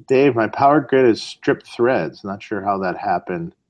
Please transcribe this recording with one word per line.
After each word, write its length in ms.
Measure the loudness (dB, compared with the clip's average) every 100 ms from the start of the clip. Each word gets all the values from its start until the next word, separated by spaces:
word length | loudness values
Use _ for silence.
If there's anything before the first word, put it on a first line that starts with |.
| -2
"Dave, 260 | 2 4
my 140 | 2 -2
power 320 | 2 4 4
grid 240 | 2 4 4
is 160 | 2
stripped 440 | -4 -8 -4 -4 -6
threads. 560 | -2 0 0 -4 -8
Not 180 | -12 -12
sure 200 | -10 -8
how 160 | -4 -4
that 180 | -4 -6
happened." 580 | -4 -4 -4 -8 -8 -14 _